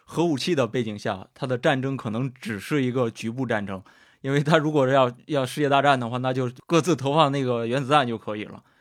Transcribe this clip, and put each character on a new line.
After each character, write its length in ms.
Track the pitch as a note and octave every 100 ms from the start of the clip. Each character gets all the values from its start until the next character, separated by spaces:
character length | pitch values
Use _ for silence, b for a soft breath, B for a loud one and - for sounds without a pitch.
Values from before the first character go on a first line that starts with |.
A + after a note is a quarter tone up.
核 220 | - - F3
武 100 | C#3
器 200 | - D#3
的 100 | A2+
背 180 | B2+
景 140 | A2 G#2
下， 300 | A#2 F#2+ - _
它 100 | C3
的 100 | B2
战 200 | D#3+ C3+
争 160 | C#3 C3
可 140 | A2+
能 240 | A2 C3+
只 260 | B2+ G#3+ G3+
是 220 | - D3+
一 100 | B2+
个 160 | B2 A#2
局 180 | - A2+
部 160 | B2 B2
战 180 | A2
争。 160 | G2 F#2+ b b b b
因 120 | C3+
为 80 | C#3+
它 160 | C#3+ D#3+
如 140 | D3+
果 160 | D3+ C3
要， 240 | C3+ B2+ A#2+ -
要 180 | C#3+ B2+
世 160 | -
界 80 | C#3+
大 100 | C#3
战 180 | C#3 C3+
的 100 | A#2
话， 80 | B2
那 160 | C3
就 160 | C3 B2+ B2+ -
各 160 | E3
自 140 | F3 C#3+
投 180 | C3
放 180 | D#3 D3
那 120 | C#3
个 240 | B2+ A#2 A2+
原 120 | B2+
子 80 | B2+
弹 140 | D3+ A#2+
就 120 | A2+
可 180 | - G#2+
以 100 | F#2+
了， 180 | G#2+ - _